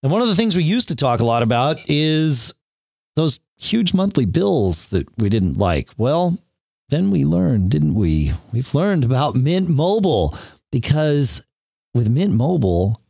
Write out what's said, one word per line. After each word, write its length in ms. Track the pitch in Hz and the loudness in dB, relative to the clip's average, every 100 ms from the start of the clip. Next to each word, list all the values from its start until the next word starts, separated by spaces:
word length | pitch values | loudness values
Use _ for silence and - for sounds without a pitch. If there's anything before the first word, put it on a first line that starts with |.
And 80 | 135 | 0
one 100 | 190 | 0
of 60 | 247 | 0
the 80 | 185 | 0
things 180 | 226 | 0
we 80 | 180 | 0
used 240 | 156 226 - | 0 -2 -4
to 80 | |
talk 240 | 156 135 120 | -4 -2 0
a 60 | |
lot 180 | 117 117 | 0 2
about 380 | 117 120 135 160 - | 0 0 0 -4 -4
is 640 | 147 156 156 156 131 113 - _ _ _ _ _ - | -2 0 0 0 -2 -6 -14 _ _ _ _ _ -2
those 240 | 160 - _ _ | -2 -2 _ _
huge 360 | - 226 190 | -4 -2 0
monthly 320 | 185 196 190 | 0 0 0
bills 640 | 110 - 196 170 98 82 - | 0 0 0 2 0 -2 -4
that 200 | 95 - - | -4 -4 -2
we 100 | 104 | 0
didn't 300 | 110 92 67 | 2 0 0
like. 320 | 98 78 - - | 0 0 -4 -4
Well, 420 | 117 160 180 175 _ _ _ _ _ | -2 0 0 -2 _ _ _ _ _
then 220 | 147 196 | -2 0
we 140 | 185 | 0
learned, 460 | 139 165 175 117 92 | 2 2 2 2 2
didn't 240 | 147 151 | 2 2
we? 380 | 120 90 78 73 78 - | 2 2 2 0 -2 -6
We've 220 | 117 127 | -6 -2
learned 300 | 139 196 185 | -2 0 0
about 320 | 120 127 143 113 | 0 0 0 0
Mint 320 | 135 180 175 | 0 0 0
Mobile, 680 | 139 165 214 190 117 78 - - - _ | 0 2 2 2 2 0 -2 -18 -20 _
because 720 | 131 - 147 151 147 135 - - _ _ _ _ | -6 -2 0 2 0 -2 -4 -16 _ _ _ _
with 140 | 120 107 | -2 0
Mint 240 | 127 202 | 0 0
Mobile 680 | 110 135 180 98 87 98 110 | 0 0 0 2 2 0 -2